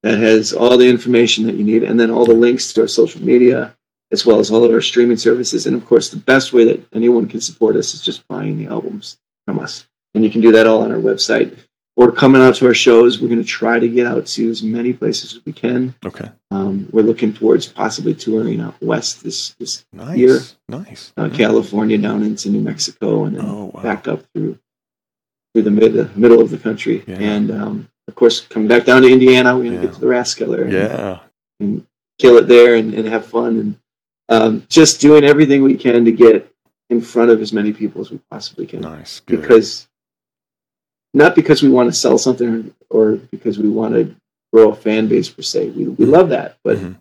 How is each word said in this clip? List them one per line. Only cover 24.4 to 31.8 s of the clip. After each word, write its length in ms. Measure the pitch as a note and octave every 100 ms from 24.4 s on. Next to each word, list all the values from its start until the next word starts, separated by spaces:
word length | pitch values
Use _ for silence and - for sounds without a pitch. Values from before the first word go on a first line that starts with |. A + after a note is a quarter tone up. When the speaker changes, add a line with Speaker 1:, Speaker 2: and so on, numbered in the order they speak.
| G#2+ A2 _ _ _ _ _ _ _ _ _
Speaker 1:
through 100 | A2+
the 80 | G#2
mid-, 260 | G#2 A2 A2+
uh, 100 | A2 G2+
middle 240 | A#2+ A#2
of 80 | A2+
the 80 | -
country. 460 | A2 G#2+ - G#2+ -
Speaker 2:
Yeah. 100 | F#2
Speaker 1:
And, 320 | G#2 G#2 G#2+
um, 360 | G#2+ G#2 G#2 - _ -
of 60 | -
course, 260 | A#2 -
coming 260 | - A2+ G#2+
back 160 | A#2+
down 200 | A#2+ B2+
to 40 | B2+
Indiana, 460 | C3 B2+ B2+ B2+ B2+
we're 80 | A#2+
gonna 100 | F2+
Speaker 2:
Yeah. 40 |
Speaker 1:
get 100 | F2+
to 60 | -
the 60 | B2+
Rathskeller 560 | B2 A#2+ - A#2 A2+
and, 100 | B2
Speaker 2:
Yeah. 460 | F#2+ G#2 - G2+ F2+ _ _ _ _
Speaker 1:
and 240 | G#2 G#2